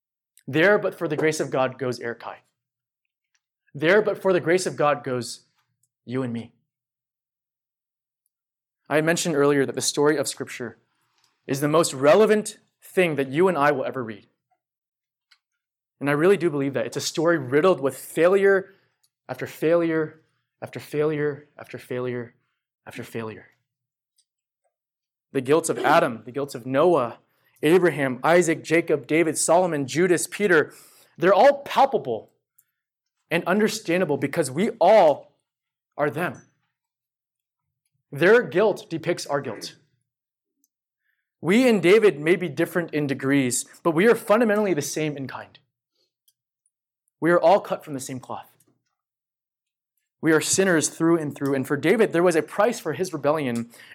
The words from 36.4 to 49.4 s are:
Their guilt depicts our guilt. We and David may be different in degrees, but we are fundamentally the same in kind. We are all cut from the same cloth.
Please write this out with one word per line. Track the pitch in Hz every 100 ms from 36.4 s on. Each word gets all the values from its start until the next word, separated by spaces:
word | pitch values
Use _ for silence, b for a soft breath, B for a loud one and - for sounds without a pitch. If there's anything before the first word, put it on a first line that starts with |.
| _ _ _ _ _ _ _ _ _ _ _ _ _ _ _ _ -
Their | 139 175 233
guilt | 180 156 214 151 -
depicts | 160 165 170
our | - 143
guilt. | 123 101 - - _ _ _ _ _ _ _ _ _ _ _ _ _ _ _ -
We | 151 214 262
and | 214
David | 160 220 208 143
may | 156 170
be | 170
different | 135 170 180 170
in | 151 143
degrees, | 139 135 139 127 113 - B
but | 175
we | 156 220
are |
fundamentally | 226 - 214 233 208 208
the | 151
same | 139 - 156 139
in | 131
kind. | - - - _ _ _ _ _ _ _ _ _ _ _ _ _ _ _ -
We | 156
are | 175
all | 165 208
cut | 208 180
from | -
the | 135
same | 131 127
cloth. | - 110 - _ _ _ _ _ _ _ _ _